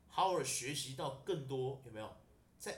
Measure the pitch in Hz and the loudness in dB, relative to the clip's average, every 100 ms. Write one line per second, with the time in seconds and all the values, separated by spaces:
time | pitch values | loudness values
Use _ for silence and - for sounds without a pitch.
0 | - - 190 175 - - 123 147 131 131 | -4 4 6 6 2 0 0 -2 -4 -4
1 | 147 131 - 170 131 135 131 135 117 107 | -4 -2 -2 -2 0 0 0 -4 -8 -8
2 | 107 - - - - - - | -8 -10 -20 -20 -20 -10 -8